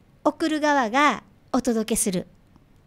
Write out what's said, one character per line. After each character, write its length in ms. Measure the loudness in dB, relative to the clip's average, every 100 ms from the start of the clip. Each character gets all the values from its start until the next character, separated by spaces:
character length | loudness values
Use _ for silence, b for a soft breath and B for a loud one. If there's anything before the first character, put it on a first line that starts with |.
| _ _
送 240 | -4 -2 -4
る 140 | 0
側 280 | 2 2 2
が 340 | 2 2 0 -10 _ _
お 100 | -2
届 340 | 0 -2 -2 -2
け 0 |
す 120 | -2
る。 180 | -2 -6 -18 _ _ _ _